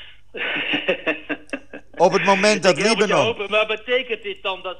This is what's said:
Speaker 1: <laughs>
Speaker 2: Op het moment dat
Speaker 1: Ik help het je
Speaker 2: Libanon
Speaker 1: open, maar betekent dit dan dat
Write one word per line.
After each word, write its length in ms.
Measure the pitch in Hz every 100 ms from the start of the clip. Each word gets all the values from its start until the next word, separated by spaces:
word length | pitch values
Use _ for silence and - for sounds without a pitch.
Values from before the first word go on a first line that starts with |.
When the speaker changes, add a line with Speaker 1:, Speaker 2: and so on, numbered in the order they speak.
| - - -
Speaker 1:
<laughs> 1700 | - - - - 147 - 175 160 151 - 143 - 139 - - - -
Speaker 2:
Op 140 | 180
het 120 | 185
moment 400 | 180 190 208 208
dat 140 | 190 151
Speaker 1:
Ik 60 |
help 140 | 208 214
het 100 | 208
je 60 |
Speaker 2:
Libanon 200 | 165 135 190
Speaker 1:
open, 140 | 196
maar 180 | 214 214
betekent 560 | 214 - 254 254 208
dit 200 | 202 190
dan 180 | 202 185
dat 140 | 185 180